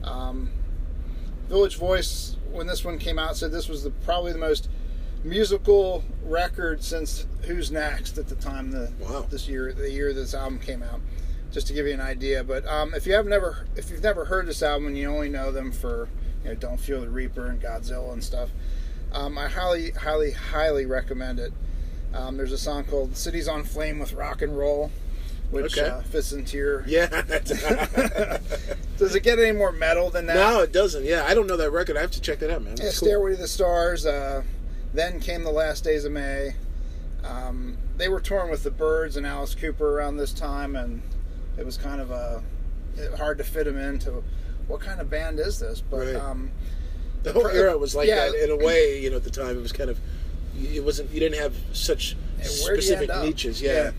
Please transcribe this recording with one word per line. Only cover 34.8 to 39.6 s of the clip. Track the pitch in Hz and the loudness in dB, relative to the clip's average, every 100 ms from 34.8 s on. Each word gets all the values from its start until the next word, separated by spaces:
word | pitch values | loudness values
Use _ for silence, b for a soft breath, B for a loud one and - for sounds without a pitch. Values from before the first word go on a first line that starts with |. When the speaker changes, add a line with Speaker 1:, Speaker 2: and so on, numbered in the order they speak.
| B | B
Speaker 1:
Then | 151 170 175 | 0 0 -2
Came | - 170 | -4 -2
the | 165 | 0
Last | 151 156 147 | 2 2 0
Days | 160 156 147 | 2 2 0
of | |
May. | 147 139 139 139 131 - B B B B - | -2 -2 -2 -2 -4 -4 B B B B -6
Um, | 131 127 127 127 123 - - - | -4 -4 -4 -4 -4 -4 -2 0
they | 185 | 0
were | 190 | 0
touring | - 196 175 | 2 0 0
with | 151 | 0
the | 143 | -2
Byrds | 135 156 160 160 143 | 0 2 2 0 -2
and | 143 | -2
Alice | 143 143 | -2 -2
Cooper | - | -2